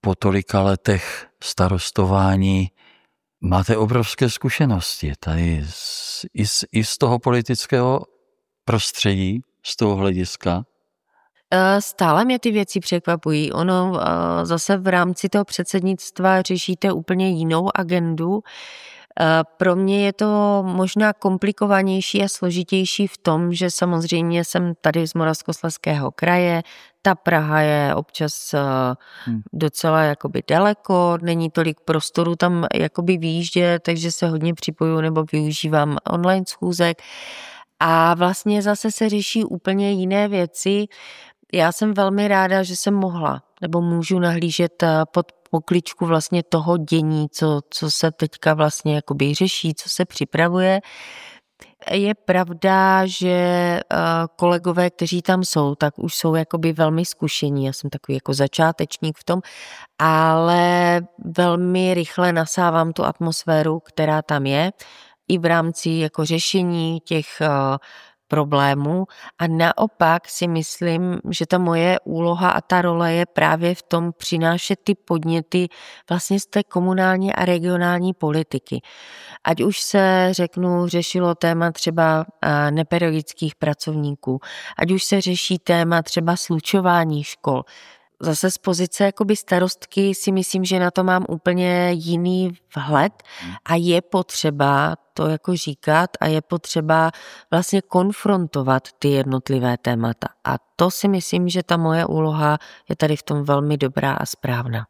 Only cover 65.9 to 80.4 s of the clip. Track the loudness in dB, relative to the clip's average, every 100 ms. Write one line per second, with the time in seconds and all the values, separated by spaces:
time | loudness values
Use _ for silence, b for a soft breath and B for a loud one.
65.9 | -2 -2 -2 -2 -2 0 0 0 -2 -2
66.9 | -4 -4 -4 -4 -2 0 2 0 -2 B
67.9 | B B B _ -2 2 2 2 2 -2
68.9 | -2 -4 B B -6 -2 2 2 2 -2
69.9 | _ 2 2 -2 -6 -2 -2 -4 -4 -2
70.9 | 0 -2 -4 -6 -6 0 0 2 2 2
71.9 | 0 -2 -2 -2 0 0 -2 0 0 0
72.9 | 0 0 0 -2 0 0 2 0 -2 _
73.9 | -2 -2 -6 -6 0 0 0 -2 -4 -2
74.9 | -4 _ -2 0 -2 0 -2 -2 B B
75.9 | B -6 -4 0 -2 0 -4 -2 -2 0
76.9 | 2 2 2 0 0 0 0 0 0 0
77.9 | 0 -2 -2 -2 -2 -2 -6 -6 -10 B
78.9 | B B B B B -2 0 0 -2 0
79.9 | 2 4 4 2 0